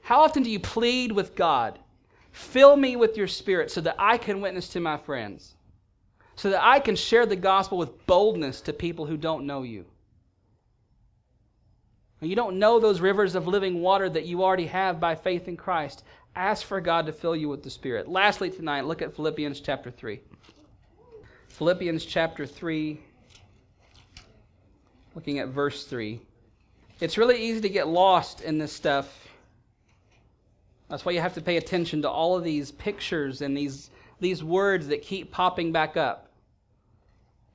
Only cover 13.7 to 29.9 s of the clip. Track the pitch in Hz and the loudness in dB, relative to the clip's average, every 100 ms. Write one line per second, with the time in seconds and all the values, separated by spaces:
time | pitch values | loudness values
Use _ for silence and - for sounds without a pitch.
13.7 | 175 180 196 190 160 160 175 190 185 160 | 0 2 2 2 -4 -4 0 2 2 -2
14.7 | 180 190 165 170 160 190 180 180 170 - | -2 -2 0 -2 -2 -4 -4 -6 -10 -4
15.7 | 170 151 - - - _ 175 190 208 - | -4 -4 -12 -20 -20 _ -4 -2 -2 -4
16.7 | 196 170 165 156 156 170 165 151 143 - | -6 0 0 -2 -6 -4 -4 -4 -8 -12
17.7 | - 135 113 - 180 208 196 185 185 160 | -12 -6 -6 -4 2 2 2 -8 -6 -6
18.7 | 143 135 165 160 - 151 151 147 135 - | -6 -6 -6 -8 -6 -6 -4 -8 -6 -8
19.7 | 135 123 - 120 101 _ - - _ _ | -8 -10 -14 -14 -14 _ -20 -20 _ _
20.7 | _ _ _ - - - - _ - 160 | _ _ _ -20 -20 -20 -20 _ -2 0
21.7 | 185 175 160 - 175 165 165 139 - 170 | 0 -2 -4 -4 -2 -2 -4 -12 -10 -6
22.7 | 156 156 151 - _ _ - - _ _ | -4 -6 -10 -18 _ _ -20 -20 _ _
23.7 | _ _ _ _ - - _ _ _ _ | _ _ _ _ -20 -20 _ _ _ _
24.7 | _ _ _ _ 160 151 143 131 135 143 | _ _ _ _ -14 -6 -6 -4 -2 -4
25.7 | 139 - 123 107 117 - _ _ _ _ | -4 -10 -8 -6 -10 -16 _ _ _ _
26.7 | _ _ - 165 202 233 247 226 220 208 | _ _ -8 -6 2 4 4 0 -2 -2
27.7 | 190 151 170 190 180 - - - 156 147 | -2 0 4 6 6 2 -10 -4 -4 -4
28.7 | - 156 139 139 - - - _ _ _ | -4 0 0 -2 -16 -20 -20 _ _ _
29.7 | _ _ | _ _